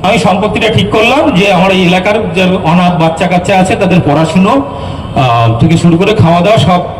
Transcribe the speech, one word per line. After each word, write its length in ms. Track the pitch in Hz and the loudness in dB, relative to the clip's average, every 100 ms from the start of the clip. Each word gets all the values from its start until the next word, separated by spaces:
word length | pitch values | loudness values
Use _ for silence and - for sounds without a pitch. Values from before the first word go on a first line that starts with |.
আমি 140 | 185 226 | 0 0
সম্পত্তিটা 520 | 226 185 208 - 220 | 0 -2 -2 -2 -2
ঠিক 200 | 185 - | -2 0
করলাম 420 | - 226 277 320 | 0 0 0 0
যে 220 | 190 202 | 0 0
আমার 180 | 180 190 | 2 2
এই 120 | 190 | 2
এলাকার 500 | 180 185 196 214 185 | 2 0 0 -2 -4
যে 100 | 165 185 185 | -2 0 0
অনাথ 380 | 160 175 180 160 | 0 2 2 0
বাচ্চা 260 | 160 165 180 | -2 -2 -2
কাচ্চা 300 | 175 - 190 | -2 0 0
আছে, 180 | 185 233 | 0 0
তাদের 260 | 190 175 147 | 0 0 0
পড়াশুনো, 560 | 170 - 185 190 277 277 - - - - - | 0 0 2 2 0 -2 -10 -10 -10 -6 -2
আহ, 440 | 127 117 113 107 | 0 2 0 2
থেকে 180 | 165 165 | 2 2
শুরু 200 | 170 165 | 2 2
করে 160 | 196 | 0
খাওয়া 280 | 214 165 170 | 2 2 2
দাওয়া 160 | 170 165 | 2 2
সব 240 | - 180 - | 2 0 -2